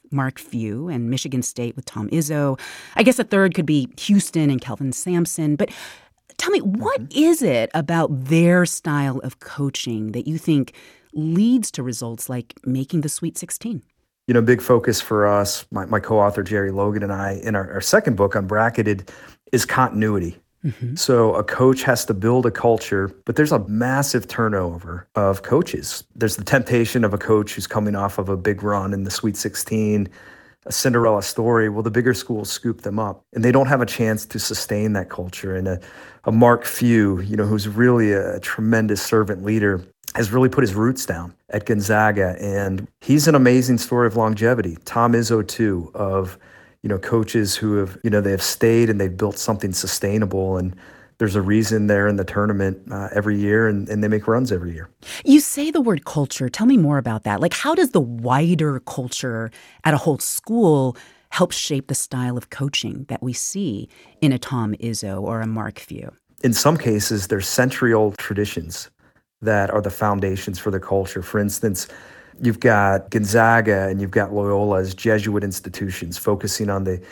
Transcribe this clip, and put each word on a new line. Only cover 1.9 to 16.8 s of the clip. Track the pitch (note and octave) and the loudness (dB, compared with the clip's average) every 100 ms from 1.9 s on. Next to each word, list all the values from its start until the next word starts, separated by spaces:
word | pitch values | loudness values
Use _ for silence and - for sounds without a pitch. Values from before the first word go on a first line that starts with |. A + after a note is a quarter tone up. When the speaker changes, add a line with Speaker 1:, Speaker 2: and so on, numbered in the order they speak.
| B2 G#2 | -10 -4
Speaker 1:
Izzo. | E3 D3 D3+ C#3+ C3+ - - - - | -2 -2 -2 -2 -4 -8 -18 -8 0
I | |
guess | G#3+ - | 2 2
a | |
third | A3 G3+ F#3+ F3 | 0 2 2 0
could | D3 | 0
be | D3+ B2 - | 0 -2 -6
Houston | - G3+ - E3 D3 | 0 2 2 0 0
and | C3 | 0
Kelvin | - A2+ C3+ | -4 -8 -6
Sampson. | B2 - F3 E3+ - D#3 D3 | -6 -2 -2 -2 -2 -2 0
But | - - - - _ _ _ - | -2 -6 -18 -20 _ _ _ -8
tell | - | -2
me, | G4+ | 0
what | G3 G#3 G#4+ C5+ | 0 -2 -2 -4
Speaker 2:
Mm-hmm. | C#3+ C4+ | -2 2
Speaker 1:
is | D#4+ E4 | 4 4
it | A3+ A#2+ A2 D#3+ | 2 2 0 -2
about | D3 E3 D3+ C#3 C3 | 0 0 0 -2 2
their | E3 E3+ F3+ F3 | 4 6 6 2
style | - E3+ D3 C#3 C3 | -2 -4 -2 -2 -4
of | - - | -8 -12
coaching | - - C#3 - - A2+ G#2+ | -14 -6 -4 -4 -6 -6 -4
that | A2 D3+ | -6 -6
you | D#3 | -4
think | - D3 B2+ - - _ _ | 0 0 0 -6 -20 _ _
leads | - D#3 E3+ A3+ B3+ G3+ | -6 -2 2 4 2 0
to | - | -6
results | B2 A#2 A#2 A2+ - | -6 -6 -8 -8 -8
like | B2+ A#2 - - | -8 -8 -10 -4
making | C3 C3+ F3 | -4 -2 -2
the | D3 | -2
Sweet | - E3 - | -4 -8 -8
Sixteen? | F3 - A#3 F3+ - _ _ _ - | -10 -10 -8 -10 -12 _ _ _ 0
Speaker 2:
You | |
know, | A#2+ | 2
big | A2+ A#2+ | 4 2
focus | - A#2+ - G#2+ | 4 2 2 -2
for | - G#2+ G#2 | 0 2 2
us, | G2+ G2+ - - | 2 0 -4 -8
my, | G2+ F#2+ | -8 -2
my | G#2+ | -4
co-author | - A2 G2+ G#2 | 0 2 2 2
Jerry | F#2 G#2 G2 | -2 -2 -2
Logan | G2 | 0